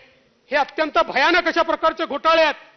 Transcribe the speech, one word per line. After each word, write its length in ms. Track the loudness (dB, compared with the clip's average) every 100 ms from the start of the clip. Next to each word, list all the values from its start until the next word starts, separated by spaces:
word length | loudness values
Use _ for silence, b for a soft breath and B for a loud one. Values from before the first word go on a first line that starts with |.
| -18 _ _ _ _
हे 60 | -2
अत्यंत 400 | -2 -4 -2 0 0
भयानक 400 | 0 2 2 0
अशा 140 | -2
प्रकारचे 440 | -2 0 -2 -2 -6
घोटाळे 380 | -2 2 2
आहेत. 120 | 2 -2 -12